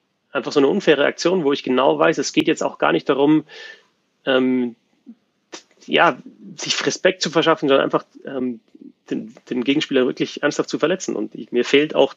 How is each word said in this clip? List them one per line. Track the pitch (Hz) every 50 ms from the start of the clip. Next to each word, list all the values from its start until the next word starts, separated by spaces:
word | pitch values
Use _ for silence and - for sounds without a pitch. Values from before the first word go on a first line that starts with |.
| _ _ _ _ _ _
einfach | - 135 - 147
so | 135 147
eine | 139
unfaire | 143 190 196 - 165 147 139 143
Aktion, | 135 - - - 170 190 185 143
wo | 139 143
ich | - -
genau | 131 127 127 135 151 156
weiß, | 147 160 165 156
es | 147 127 - -
geht | 156 -
jetzt | 160 151 - -
auch | 139 - -
gar | 147 147
nicht | 165 156 -
darum, | - 135 131 143 151 156 151 151 - - - - - - - _ _ _ _ _ _ _ _ -
ähm, | 139 131 131 127 127 127 127 120 117 113 - _ _ _ _ _ - - _ _ _ _ _ _ _ - - - _ _ _ _
ja, | - - 147 165 165 123 - - - - - - 190 160
sich | - - 143 - - -
Respekt | 139 - - - 185 185 -
zu | - 175
verschaffen, | 139 165 147 165 156 - 156 135
sondern | 135 143 151
einfach, | 143 165 147 - _ - - -
ähm, | - 139 131 127 123 117 110 _ _ - - - - - _ _ -
den, | - - 113 - - - - -
den | 120 127 113
Gegenspieler | 135 143 151 - - 139 127 123
wirklich | 143 - - 151 - - - 147
ernsthaft | 147 - - - -
zu | - 127
verletzen. | 151 160 190 185 - - 110
Und | 104 107 - -
ich, | - 117 - 120
mir | 120 120
fehlt | - - 143 151 160 -
auch | - 135 - -